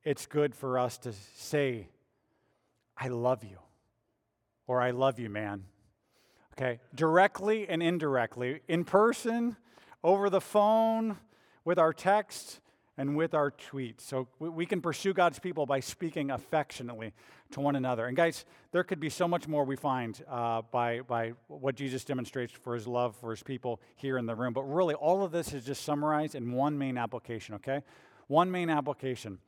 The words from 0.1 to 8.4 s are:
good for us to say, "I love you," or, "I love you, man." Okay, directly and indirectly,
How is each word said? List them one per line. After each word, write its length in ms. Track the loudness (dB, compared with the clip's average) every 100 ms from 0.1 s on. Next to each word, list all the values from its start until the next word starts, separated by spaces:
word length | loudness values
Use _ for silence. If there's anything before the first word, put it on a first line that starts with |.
| -2 -2
good 280 | 0 0
for 240 | 0 -2 0
us 180 | 0 -2
to 140 | -12
say, 760 | -12 -16 -16 -2 0 0 -2 -10 _ _ _ _ _ _ _ _ _ _ -10
"I 120 | -6
love 360 | 0 0 0
you," 140 | -4 -20 _ _ _ _ _ _ _ _ _ _ 0
or, 140 | 2
"I 120 | 2
love 260 | 4 2 2
you, 100 | -6
man." 360 | -4 -4 -6 -12 _ _ _ _ _ _ _ _
Okay, 260 | -4 -4 -4 _
directly 760 | 0 6 8 6 4 0 0 0
and 140 | 0
indirectly, 800 | 2 2 2 2 0 -2